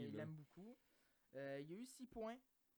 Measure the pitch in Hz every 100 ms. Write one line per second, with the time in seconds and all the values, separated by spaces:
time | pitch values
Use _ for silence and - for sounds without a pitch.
0 | - 107 156 156 147 170 214 254 - -
1 | - - - 131 139 139 151 190 254 -
2 | 247 233 220 254 - - -